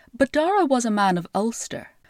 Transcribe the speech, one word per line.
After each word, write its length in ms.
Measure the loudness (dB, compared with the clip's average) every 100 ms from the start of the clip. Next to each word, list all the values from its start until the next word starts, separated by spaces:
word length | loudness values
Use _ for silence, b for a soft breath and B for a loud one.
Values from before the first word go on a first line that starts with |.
| b -2
But 160 | 0
Dara 340 | 2 2 2 2
was 200 | 2 0
a 60 |
man 260 | 2 2 2
of 80 | -2
Ulster, 540 | -4 -2 -4 -10 -12 -14 _